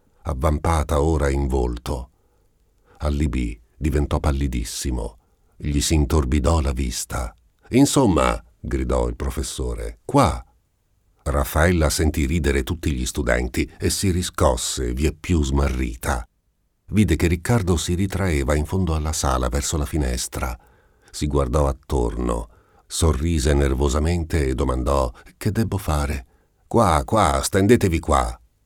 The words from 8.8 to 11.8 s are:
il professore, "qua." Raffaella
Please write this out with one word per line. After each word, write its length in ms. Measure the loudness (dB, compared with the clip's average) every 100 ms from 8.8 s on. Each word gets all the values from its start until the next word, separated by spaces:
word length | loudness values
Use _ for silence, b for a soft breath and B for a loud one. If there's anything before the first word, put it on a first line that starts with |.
| 0 0 -2
il 80 | -4
professore, 800 | -6 -4 -6 -6 -6 -6 -8 -12 -2
"qua." 360 | 2 2 0 -8 _ _ _ _ _ _ _ -4
Raffaella 640 | -2 0 2 4 4